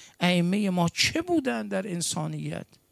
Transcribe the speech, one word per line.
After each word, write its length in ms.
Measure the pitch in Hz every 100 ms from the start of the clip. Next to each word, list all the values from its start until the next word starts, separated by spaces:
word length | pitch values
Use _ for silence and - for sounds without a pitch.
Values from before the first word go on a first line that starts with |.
| - -
ائمهٔ 500 | 175 180 175 202 202
ما 200 | 180 170
چه 320 | - - 320
بودن 460 | 349 330 262 233 214
در 200 | 190 196
انسانیت، 800 | 175 165 170 156 156 76 165 - _ _